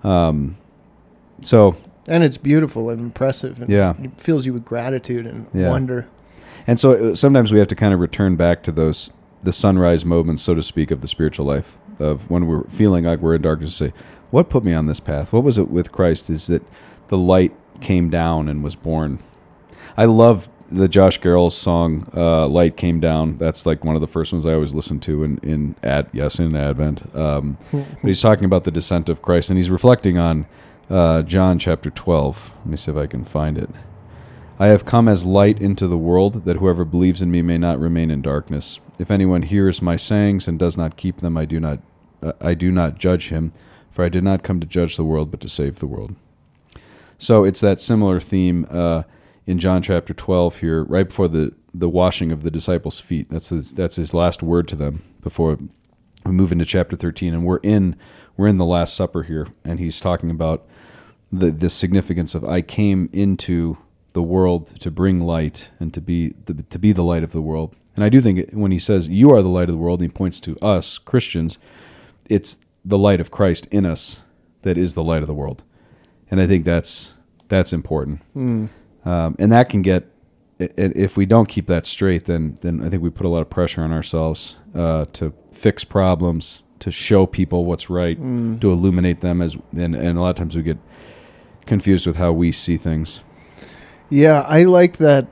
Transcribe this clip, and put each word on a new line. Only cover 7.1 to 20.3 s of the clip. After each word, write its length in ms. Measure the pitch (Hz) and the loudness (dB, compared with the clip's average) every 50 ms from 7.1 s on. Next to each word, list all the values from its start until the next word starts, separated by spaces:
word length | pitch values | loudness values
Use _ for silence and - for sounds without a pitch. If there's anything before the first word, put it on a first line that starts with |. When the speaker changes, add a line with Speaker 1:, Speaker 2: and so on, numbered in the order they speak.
Speaker 1:
uh, 40 | 85 | 0
sometimes 360 | - - 139 139 131 117 104 | 4 4 6 6 6 4 6
we 80 | 107 107 | 6 4
have 100 | 101 98 | 4 4
to 60 | 104 | 2
kind 180 | - 110 104 98 | 0 2 2 2
of 80 | 87 | 2
return 340 | 87 82 - - 101 95 90 | 0 -2 0 0 2 2 2
back 260 | 80 87 87 87 - - | 2 2 2 2 0 -2
to 80 | - 80 | -6 -2
those, 360 | 78 80 78 78 - - - - _ _ _ _ _ | 0 0 0 0 -2 -8 -14 -16 _ _ _ _ _
the 120 | - 90 87 | -4 -4 -4
sunrise 500 | - - 101 95 92 90 87 85 80 78 | 0 2 2 4 4 4 4 4 2 2
moments, 380 | 85 85 85 82 82 80 73 | 2 2 2 2 0 -2 -4
so 120 | - - 87 | 0 0 0
to 80 | 80 | 0
speak, 300 | 76 - - 82 78 71 | -2 -4 -2 -4 -2 -2
of 80 | 80 67 | -2 -6
the 80 | 65 | -6
spiritual 380 | 78 - - 80 76 - - 73 | -10 -4 -2 -2 -2 -2 -2 -2
life, 320 | 69 69 69 - - - - _ - - - | -2 -2 -2 -4 -8 -16 -20 _ -20 -10 -4
of 300 | 73 76 76 69 - - | -2 -2 -2 -4 -4 -2
when 160 | 85 87 87 | -2 0 0
we're 180 | 82 82 76 - | 0 -2 -2 -4
feeling 400 | - - - 107 104 95 87 85 | -6 -2 2 4 4 4 4 2
like 160 | 85 85 76 | 0 0 0
we're 140 | 80 80 82 | 2 0 0
in 60 | 80 | 2
darkness, 320 | 76 80 78 78 78 76 - | 2 0 -2 -2 -4 -8 -6
say, 180 | - 78 67 - - - - - - - _ | -6 -6 -6 -6 -12 -20 -20 -20 -20 -14 _
"What 180 | - 131 175 - | 0 0 2 2
put 160 | - 135 107 | 0 0 0
me 80 | 95 85 | 2 0
on 140 | 80 78 | 0 0
this 120 | 76 73 - | -2 -4 -4
path? 320 | - - 76 71 73 - | -6 -6 -6 -6 -4 0
What 140 | - 113 127 | 0 2 2
was 120 | 143 117 | 2 2
it 140 | 107 92 - | 2 0 0
with 220 | - 90 87 - - | 0 -4 -4 -4 -2
Christ?" 360 | - 95 87 80 - - - | 0 2 2 2 0 -4 -6
Is 180 | 82 78 - | -6 -6 -2
that 160 | - 87 78 - - - - - - - - _ | -2 -2 -2 -2 -6 -20 -20 -20 -20 -20 -20 _
the 100 | - 104 | -4 -2
light 360 | 92 90 90 92 92 92 - - - _ _ _ - | 0 2 4 4 4 4 2 -2 -8 _ _ _ -16
came 300 | - - 98 90 85 82 | -4 -2 0 0 2 0
down 400 | 78 85 82 82 82 80 76 76 | 0 0 0 0 -2 -2 -4 -4
and 140 | 73 73 73 | -6 -6 -6
was 120 | 71 - | -8 -10
born. 440 | - - 80 80 80 78 73 67 - - - _ _ _ _ _ _ _ _ - - - - - | -10 -8 -4 -4 -2 -2 -4 -6 -8 -12 -20 _ _ _ _ _ _ _ _ -20 -20 -20 -14 0
I 60 | - 107 | 2 4
love 440 | 117 113 110 113 117 | 6 6 8 8 8